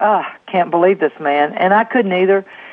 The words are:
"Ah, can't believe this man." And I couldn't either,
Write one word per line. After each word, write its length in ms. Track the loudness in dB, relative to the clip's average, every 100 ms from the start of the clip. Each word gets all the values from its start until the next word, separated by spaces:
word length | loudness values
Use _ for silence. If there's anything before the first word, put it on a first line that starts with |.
"Ah, 360 | 0 0 -2 -12 -6
can't 200 | -2 -2
believe 280 | 2 2 2
this 140 | -2 -4
man." 340 | -4 0 -2
And 180 | 0 0
I 120 | 2
couldn't 280 | 0 -2 -2
either, 320 | 0 2 0 -2 -14 -20